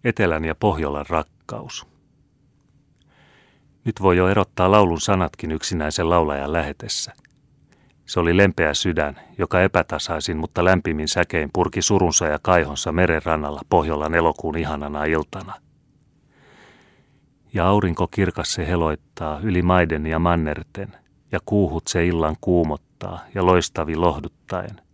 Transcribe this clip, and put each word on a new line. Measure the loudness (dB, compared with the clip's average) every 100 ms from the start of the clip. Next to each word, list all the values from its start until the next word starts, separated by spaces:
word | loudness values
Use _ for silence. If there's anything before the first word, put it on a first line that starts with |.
Etelän | -2 0 0 0 -4
ja | 0
Pohjolan | 0 0 -4 -6 -4
rakkaus. | -4 -4 _ -16 -14 -14 -16 -18 _ _ _ _ _ _ _ _ _ _ _ _ _ _ _ _ _ _ _ -6
Nyt | 0
voi | 2 4
jo | 4
erottaa | 2 0 0 4
laulun | 6 6 2
sanatkin | 0 0 0 -4 -8
yksinäisen | -6 -4 -4 -4 -2 2
laulajan | 2 2 -2 -2
lähetessä. | -2 -2 -8 -10 -8 -10 -16 _ _ _ _ _ _ _ _ -8
Se | -2
oli | 2 4
lempeä | 4 4 -2
sydän, | 0 -2 -2 -4 -6 -18 -6
joka | 0 2
epätasaisin, | 4 2 0 -6 -6 -6 -4 -6
mutta | -4 0 4
lämpimin | 4 2 -4 -2
säkein | -2 0 -2 -2
purki | -2 -2 0
surunsa | 2 4 4 2 0
ja | -2
kaihonsa | 2 2 2 -4 -4
meren | 2 2 2 0
rannalla | -2 -2 -8 0
Pohjolan | 0 2 -4 -2 0
elokuun | 0 -2 -6 -4
ihanana | -4 -6 -8 -4 -2
iltana. | -2 -4 -12 -14 -18 _ _ _ _ _ _ _ _ _ _ -20 _ _ _ _ _ _ _ _
Ja | 0 2
aurinko | 4 2 -2 -2
kirkas | 0 -2 -2 -6
se | -6 -2
heloittaa | 0 0 -2 _ -10 -8 -6
yli | -2 0
maiden | 4 4 4 -2 -2
ja | 0
mannerten, | 2 0 -2 -6 -10 -14 -14 -16 _ _ _
ja | -8 -2
kuuhut | 0 0 -2 -4
se | 0 0
illan | 0 -2 -2
kuumottaa | 0 2 0 -4 _ _ -14 -14 -12 0
ja | 4
loistavi | 4 2 -4 -4 0
lohduttaen. | 0 0 -8 _ _ -8 -8 -16 _